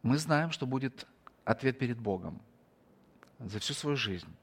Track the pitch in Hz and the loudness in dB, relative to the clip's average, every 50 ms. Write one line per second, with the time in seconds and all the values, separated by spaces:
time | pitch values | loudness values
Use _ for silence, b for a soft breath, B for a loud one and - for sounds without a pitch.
0 | - 113 131 151 156 156 156 147 160 170 160 - 139 127 135 131 135 131 - - | 4 4 4 4 4 4 4 4 4 2 -2 -2 -2 -2 0 0 0 -2 -4 -6
1 | - - _ _ _ - _ _ _ 110 113 - - 131 127 - 135 120 120 117 | -18 -18 _ _ _ -20 _ _ _ 0 0 4 4 2 2 2 0 -2 -2 -2
2 | 113 107 98 90 90 82 80 - - - - _ _ _ _ _ _ _ _ - | 0 -2 0 0 -2 -8 -8 -10 -14 -20 -20 _ _ _ _ _ _ _ _ -20
3 | _ _ _ - - - _ - 123 98 101 107 - - 143 - - 147 147 135 | _ _ _ -20 -20 -20 _ -12 -10 -6 -6 -4 -2 -2 -4 -2 0 0 0 0
4 | - 104 95 87 - - - - | 0 -2 -2 -4 -6 -12 -20 -20